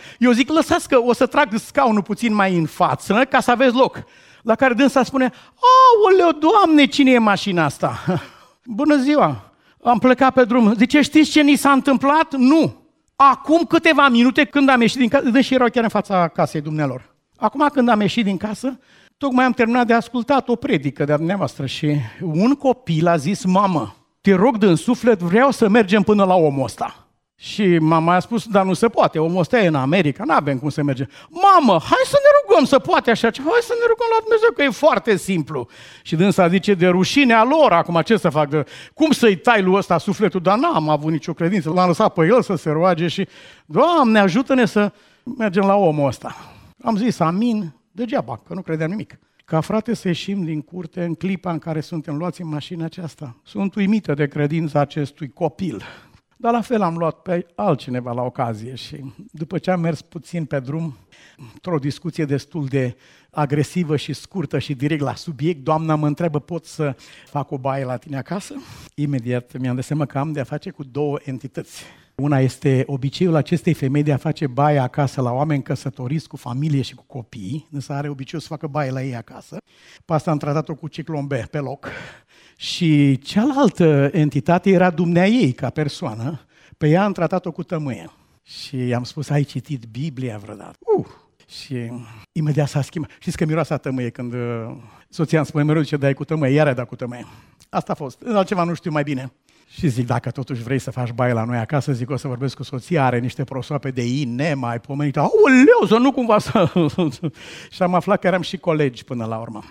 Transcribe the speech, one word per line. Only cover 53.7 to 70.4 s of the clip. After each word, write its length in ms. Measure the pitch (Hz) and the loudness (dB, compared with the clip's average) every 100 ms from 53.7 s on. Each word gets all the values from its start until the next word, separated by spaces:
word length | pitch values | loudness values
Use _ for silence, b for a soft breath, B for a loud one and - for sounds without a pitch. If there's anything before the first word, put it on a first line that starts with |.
| 214 | -2
uimită 380 | 196 220 - | 0 0 -2
de 140 | 143 143 | -2 -2
credința 520 | 151 147 165 160 147 | -2 -2 -2 -2 -2
acestui 500 | 143 160 139 - 135 | -2 -4 -8 -10 -16
copil. 520 | - 156 - 185 101 B B B B _ _ | -6 -6 -4 -8 -8 B B B B _ _
Dar 120 | 233 | -2
la 100 | 233 | -2
fel 200 | 196 226 | -2 -2
am 160 | 180 165 | -2 -2
luat 240 | 165 - | -4 -4
pe 240 | - 175 - - | -4 -4 -6 -4
altcineva 560 | 208 139 131 123 120 | -2 -2 -4 -8 -6
la 100 | 120 | -6
ocazie 540 | 123 - 120 107 120 127 | -6 -4 -6 -6 -12 -14
și 200 | - 147 135 - - | -16 -16 -16 -18 -20
după 260 | 151 160 165 | -14 -10 -6
ce 140 | - | -4
am 80 | 180 | -2
mers 220 | 165 151 | -2 -6
puțin 440 | - 160 - 175 151 | -10 -18 -12 -10 -6
pe 140 | 143 | -6
drum, 380 | 127 160 160 117 _ b b - 120 | -6 -8 -8 -12 _ b b -20 -20
într-o 240 | - 180 160 | -16 -6 -4
discuție 480 | 139 - 170 - 147 | -4 -6 -8 -6 -4
destul 400 | 139 - 165 135 | -4 -6 -10 -4
de 320 | 135 123 - b b b | -4 -4 -8 b b b
agresivă 640 | - 143 147 139 180 156 147 | -4 -2 -2 -2 -4 -2 -4
și 180 | - | -6
scurtă 460 | 131 - 190 - 143 | -12 -10 -8 -6 -6
și 140 | - | -6
direct 280 | 131 147 156 | -6 -4 -2
la 140 | 135 - | -4 -8
subiect, 480 | - 123 156 151 | -12 -6 -6 -4
doamna 320 | 131 160 160 151 | -4 -2 -2 0
mă 120 | 147 | -2
întreabă: 320 | 143 170 147 | -2 -4 -4
„Pot 260 | - 165 - | -8 -12 -12
să 300 | - 147 - B B - | -6 -6 -6 B B -10
fac 260 | 143 135 | -10 -8
o 60 | 139 | -8
baie 280 | 135 139 127 | -6 -6 -6
la 120 | 123 | -10
tine 200 | 160 135 | -10 -12
acasă?” 360 | - 190 - 285 B B - - | -8 -10 -10 -16 B B -14 -8
Imediat 640 | 147 135 117 123 - 127 | -4 -4 -4 -6 -6 -8
mi-am 160 | 127 123 | -6 -4
dat 80 | |
seama 220 | - 156 139 | -4 -4 -4
că 120 | 139 | -4
am 140 | 156 | -6
de-a 120 | 147 | -6